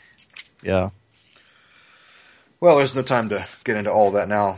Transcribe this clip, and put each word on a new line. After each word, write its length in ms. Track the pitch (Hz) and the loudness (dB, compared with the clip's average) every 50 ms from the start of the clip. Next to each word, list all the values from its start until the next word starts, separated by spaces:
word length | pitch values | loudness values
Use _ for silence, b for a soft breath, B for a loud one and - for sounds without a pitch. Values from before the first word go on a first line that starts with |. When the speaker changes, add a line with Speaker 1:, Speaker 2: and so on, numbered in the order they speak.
| B B B B B _ - - - _ _ _ - | B B B B B _ -20 -20 -20 _ _ _ -6
Speaker 1:
Yeah. 260 | 92 95 92 92 98 95 - _ _ b b b b b b b b b b b b b b b b b b b b b b b b b b b b b - | -2 -2 -2 -2 -4 -8 -14 _ _ b b b b b b b b b b b b b b b b b b b b b b b b b b b b b 0
Speaker 2:
Well, 180 | 175 175 156 143 | 4 4 6 6
there's 180 | 139 131 131 | 4 0 -2
no 60 | 135 | -4
time 280 | 127 - 135 120 113 104 | -2 0 0 0 0 -2
to 180 | 104 95 95 - - - - | -4 -6 -8 -10 -16 -12 -6
get 140 | - 110 107 | -4 -4 -4
into 140 | 101 104 | -2 0
all 200 | 92 107 104 98 | 2 2 2 2
that 160 | 98 101 90 95 | 2 0 -2 -2
now, 300 | 104 104 104 98 92 | 0 0 0 -2 -4